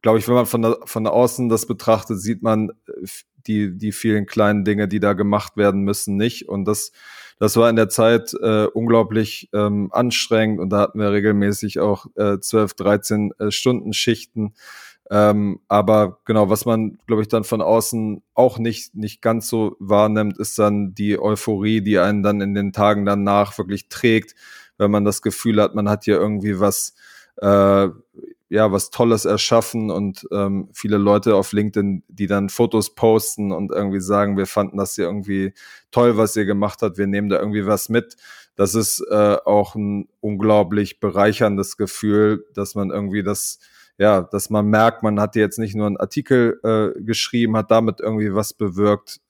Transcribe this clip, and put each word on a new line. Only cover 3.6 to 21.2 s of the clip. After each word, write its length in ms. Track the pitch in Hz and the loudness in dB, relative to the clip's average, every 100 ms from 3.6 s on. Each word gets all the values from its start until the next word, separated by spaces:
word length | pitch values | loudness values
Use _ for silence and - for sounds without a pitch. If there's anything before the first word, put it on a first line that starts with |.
| 104 90 | -2 -4
die 140 | 107 | -8
vielen 360 | - 113 107 98 | -4 0 0 -2
kleinen 380 | - 104 104 | 0 2 2
Dinge, 220 | 98 104 101 | 0 0 0
die 140 | 104 | 0
da 140 | 101 | 0
gemacht 420 | 95 104 104 - - | 0 0 -2 -4 0
werden 240 | 101 98 | 0 2
müssen, 360 | 98 101 - 98 | -2 -4 -4 -2
nicht. 300 | 117 - - | -2 -4 -10
Und 200 | 98 95 | -6 -2
das, 260 | 107 - _ - - - _ | -4 -6 _ -20 -20 -20 _
das 180 | 110 117 | 0 4
war 140 | 117 | 4
in 60 | 113 | 4
der 120 | 107 | 0
Zeit, 460 | - 113 117 - | 2 2 2 0
äh, 320 | - 107 107 107 | -6 -2 0 0
unglaublich, 800 | 110 117 117 98 107 107 - - | -2 2 2 2 -2 -4 -8 -8
ähm, 340 | 104 104 104 98 | -2 -2 -2 -2
anstrengend, 680 | 120 123 117 - 110 110 101 | 0 0 -2 0 0 2 -2
und 80 | 92 | -2
da 120 | 101 | 0
hatten 180 | 104 107 | 0 0
wir 120 | 104 | 0
regelmäßig 680 | 101 104 101 101 101 104 - | 2 2 2 0 -2 -6 -2
auch, 240 | 104 98 - - | 0 0 -6 -2
äh, 220 | 104 98 | 0 0
zwölf, 360 | - 110 104 | 0 0 0
dreizehn, 580 | - 95 101 - 107 104 - | 0 0 0 0 -2 -2 -4
äh, 120 | 104 | -6
Stunden 440 | - 131 123 104 | -2 0 -2 -4
Schichten. 580 | 104 - 110 - 113 104 _ - - - _ _ | -4 -2 -2 -6 -8 -8 _ -20 -20 -20 _ _
Ähm, 500 | 104 104 104 101 - _ | 4 4 4 0 -4 _
aber 520 | 104 98 107 101 - - | 0 4 4 2 -4 -2
genau, 240 | 110 101 | 2 2
was 160 | 110 120 | 2 0
man, 320 | 113 110 - - | -2 -2 -8 -4
glaub 140 | 110 | -2
ich, 80 | 107 | 0
dann 160 | 113 | -2
von 180 | 104 113 | -2 -2
außen 600 | 82 113 110 113 107 104 _ | 2 2 0 -4 -6 -8 _
auch 240 | - 127 113 | 0 0 2
nicht, 360 | 117 110 - | -6 -6 -12
nicht 280 | 104 107 - | -10 -10 -4
ganz 260 | 113 113 - | -2 -2 -2
so 260 | 113 107 - | -2 -2 -4
wahrnimmt, 580 | 98 104 107 107 107 - | 0 2 4 2 -2 -4
ist 220 | 107 - | -6 0
dann 360 | 104 104 98 | 2 2 -4
die 240 | 101 104 | -4 -2
Euphorie, 640 | 101 | 0